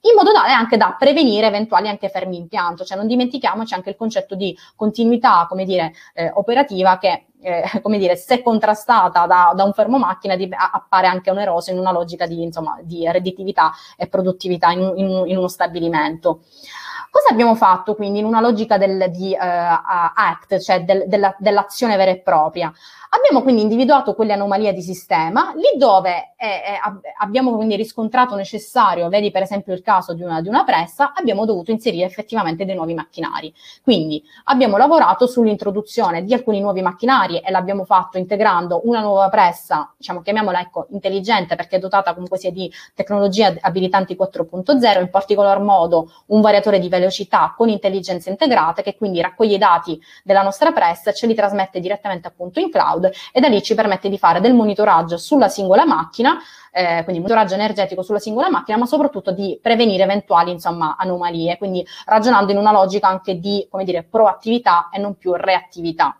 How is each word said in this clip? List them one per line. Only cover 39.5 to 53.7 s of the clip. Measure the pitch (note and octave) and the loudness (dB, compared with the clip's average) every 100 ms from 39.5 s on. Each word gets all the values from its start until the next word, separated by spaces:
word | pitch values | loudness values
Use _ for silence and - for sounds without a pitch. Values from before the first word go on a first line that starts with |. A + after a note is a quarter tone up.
| E3+ - D#3+ - | 0 -6 -4 -4
diciamo, | _ - F3+ | _ -12 -10
chiamiamola, | E3 G#3+ G#3 F3+ | -4 -2 -2 -4
ecco, | F3+ F3 - | -6 -10 -10
intelligente | G3+ F#3+ G3 F#3+ A3 F3 | -8 -4 -4 0 -2 -2
perché | F3 F3 F#3 | -6 -4 -4
è | |
dotata | F#3 G3+ F#3+ | 0 0 0
comunque | E3+ F3+ F#3 | -6 -6 -6
sia | F#3 | -6
di | F3+ F3+ - - | -8 -10 -12 -20
tecnologie | - G3 G3+ G3+ F#3+ G#3 E3 | -10 -4 0 0 2 2 2
abilitanti | F#3+ F3 F#3 G3 F#3 F3+ | -4 -2 0 0 -2 -4
quattro | F#3+ - E3+ | -4 -4 -8
punto | F#3 F#3 C#4+ | -6 0 2
zero, | B3 D4 | 4 2
in | A3 | 0
particolar | G3 G3 G3+ G3+ G3 | -2 0 2 2 2
modo | G3+ G3 E3+ E3+ E3 _ _ | 2 2 4 0 -2 _ _
un | G#3+ | 2
variatore | G#3 G3+ G#3 G3 | 4 4 2 0
di | F3+ | 0
velocità | F3+ F#3 F#3 G3 G3+ D#3 | 0 0 -2 -2 0 0
con | - A#3 | 2 0
intelligenze | G3+ G3 F#3+ F3+ F3+ F#3 | 2 -2 -4 -6 -8 -8
integrate | G3 D#4 A3 D#3+ E3+ | -2 2 2 0 -2
che | G3+ - | -6 -6
quindi | G#3 F3+ | -4 -2
raccoglie | F3 - G#3+ G3 | -4 0 0 4
i | |
dati | G3+ E3+ F3 D#3 _ - | 4 4 0 -10 _ -20
della | - G3 | 2 2
nostra | G3 G3 D#4 | 2 2 0
pressa, | D#4+ F3 E3+ - | 2 0 0 -4
ce | G3+ A#3 | -2 -2
li | |
trasmette | A3+ G3+ G3+ F#3+ F#3 | 0 0 0 -4 -6
direttamente | F3+ G3+ G3+ F3+ E3+ | -6 -6 -6 -10 -12
appunto | _ F3 F3+ | _ -10 -4
in | F4+ | -2
cloud | B3+ D3+ D#3+ F#3 G3 - | 0 0 0 -2 -4 -4
e | - | 0
da | D4 | 2
lì | G#3 | 2
ci | - | 0